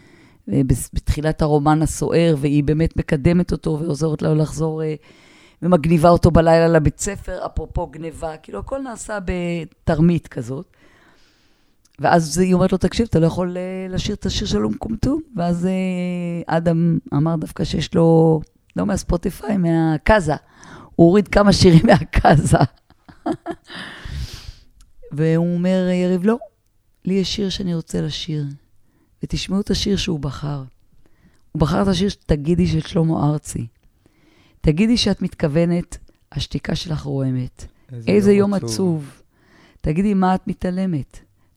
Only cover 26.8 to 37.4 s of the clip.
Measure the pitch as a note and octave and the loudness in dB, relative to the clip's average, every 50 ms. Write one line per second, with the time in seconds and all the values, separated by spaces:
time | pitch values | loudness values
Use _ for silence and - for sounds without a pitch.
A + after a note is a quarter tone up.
26.8 | _ _ _ _ _ F3+ F#3+ G3 F#3 - - - G3+ F#3+ - - G3+ F3+ E3+ E3 | _ _ _ _ _ -2 0 0 -2 -2 -4 -4 -4 -4 -4 -6 -4 -4 -4 -6
27.8 | - - - F3 D#3+ D#3 C#3+ - - - D#3 D3+ C#3+ C#3+ C#3+ - _ _ _ _ | -6 -6 -4 -4 -4 -4 -6 -8 -8 -6 -6 -6 -6 -8 -10 -14 _ _ _ _
28.8 | _ _ _ _ _ _ _ _ - - - - - - F#2 G2 - - G3 - | _ _ _ _ _ _ _ _ -10 -8 -8 -8 -6 -4 -4 -4 -2 -2 -4 -2
29.8 | - G#3+ G3 - - G3 E3+ D3 C#3 C#3+ B2 - D3 C#3+ D3 C#3 C3 B2+ _ _ | -2 -2 -2 -2 -2 -4 -6 -4 -6 -8 -8 -8 -8 -8 -8 -8 -10 -14 _ _
30.8 | _ _ _ - - _ _ _ _ _ _ _ _ _ - D3+ D#3+ C#3+ F3 G3+ | _ _ _ -20 -20 _ _ _ _ _ _ _ _ _ -2 -2 0 0 2 0
31.8 | G3+ G3 F#3+ E3 G3 G3+ - - _ - D#3+ D3 C#3 D#3+ F3 E3+ F3+ E3 D#3 D#3+ | 2 0 0 0 -2 -2 -4 -8 _ -2 -2 -2 0 0 0 2 2 0 0 -2
32.8 | - - - F3 E3 D#3+ D#3+ - - D3 D3+ D3 - - - - A#2+ A#2 - _ | -4 -2 -2 0 0 0 0 0 0 0 -2 -2 -6 -10 -10 -10 -10 -10 -14 _
33.8 | _ _ _ _ _ _ _ _ _ _ _ _ _ _ _ _ - E3 D3 D#3+ | _ _ _ _ _ _ _ _ _ _ _ _ _ _ _ _ 0 0 2 2
34.8 | A3 A3+ A#3+ A3+ - G#3 F#3+ - F#3+ E3+ - - - D#3 C3+ E3+ E3+ F3 E3+ F3 | 2 2 2 0 0 0 -2 -2 -4 -8 -4 -4 -4 0 0 0 0 0 0 -2
35.8 | E3 - - - - - _ _ _ _ - C#3 - - - E3 - - D#3+ - | -4 -8 -14 -16 -16 -20 _ _ _ _ -10 -10 -8 -6 -8 -8 -6 -6 -6 -6
36.8 | - E3+ D#3 C#3 - C#3+ C#3 C3+ C3+ C3 B2+ B2+ | -6 -8 -8 -8 -6 -6 -6 -4 -4 -4 -4 -4